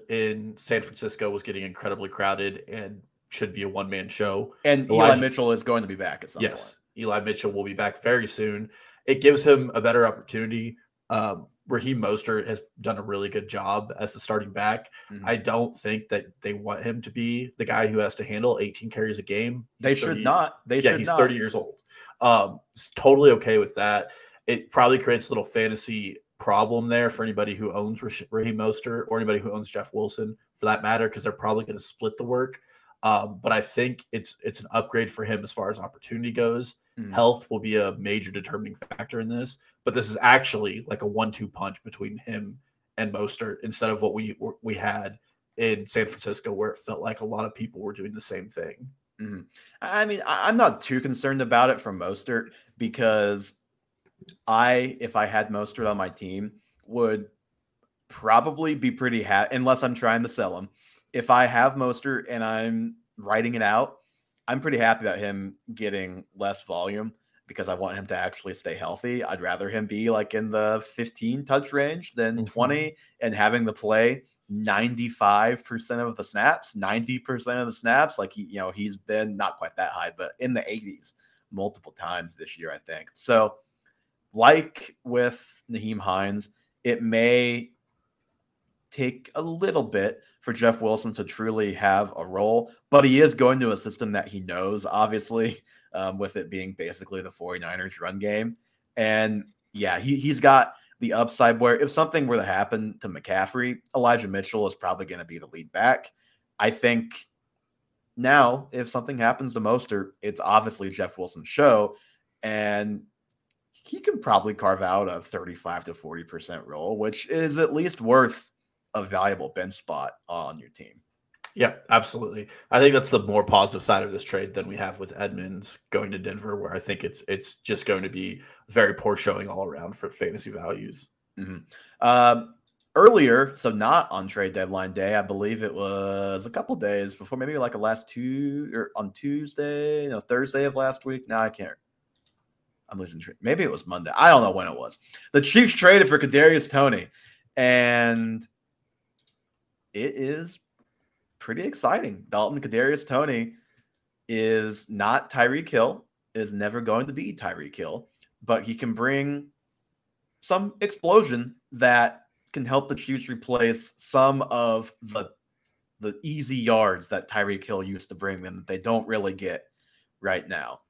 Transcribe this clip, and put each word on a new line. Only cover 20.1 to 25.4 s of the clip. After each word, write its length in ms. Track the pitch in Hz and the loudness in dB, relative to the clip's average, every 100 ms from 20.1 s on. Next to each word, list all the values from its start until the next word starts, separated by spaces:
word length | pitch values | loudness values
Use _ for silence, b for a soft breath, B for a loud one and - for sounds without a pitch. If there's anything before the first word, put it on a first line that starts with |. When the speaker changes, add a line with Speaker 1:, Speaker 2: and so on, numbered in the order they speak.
| 143 | -2
Speaker 1:
years 40 | |
Speaker 2:
not. 340 | 120 170 156 - - | 2 2 0 -4 -4
They 120 | 127 | 2
Speaker 1:
Yeah, 120 | 131 | 4
Speaker 2:
should 80 | - | 2
Speaker 1:
he's 80 | 165 | 2
Speaker 2:
not. 100 | 165 | 4
Speaker 1:
thirty 160 | 127 | 4
years 220 | 120 110 107 | 2 -4 -6
old. 180 | - - _ B B - | -8 -12 _ B B 0
Um, 400 | 120 113 98 - _ - | 6 6 4 -4 _ -20
s-, 160 | - | -14
totally 380 | - 135 139 143 | 2 6 10 10
okay 260 | 113 117 110 | 8 6 4
with 160 | 98 | 2
that. 360 | - 104 104 - B B B - | 0 0 0 -2 B B B -4
It 240 | 120 - | -4 0
probably 300 | 143 123 131 | 4 6 6
creates 280 | 131 117 - | 4 0 0
a 40 | |
little 100 | 113 | -6